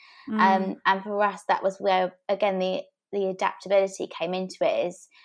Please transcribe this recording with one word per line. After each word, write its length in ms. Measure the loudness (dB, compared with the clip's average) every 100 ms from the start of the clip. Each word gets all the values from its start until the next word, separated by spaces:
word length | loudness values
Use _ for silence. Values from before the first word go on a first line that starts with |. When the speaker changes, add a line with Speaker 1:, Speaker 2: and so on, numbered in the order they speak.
| -20 -20 -6
Speaker 1:
Mm. 120 | 2
Speaker 2:
Um, 360 | 4 4 0 -2
and 180 | 0 0
for 200 | 0 0
us, 200 | 0 0 -2
that 140 | 0
was 160 | 0 -2
where, 340 | 2 2 0 -4 -6
again, 300 | 0 0 0
the, 240 | -2 -4 -8 _ _
the 140 | -4 -4
adaptability 800 | -2 -4 -4 0 2 2 -2 -10
came 280 | -6 -4
into 240 | -4 -6 -2
it, 280 | 0 0 -2
is 200 | -6 -16 _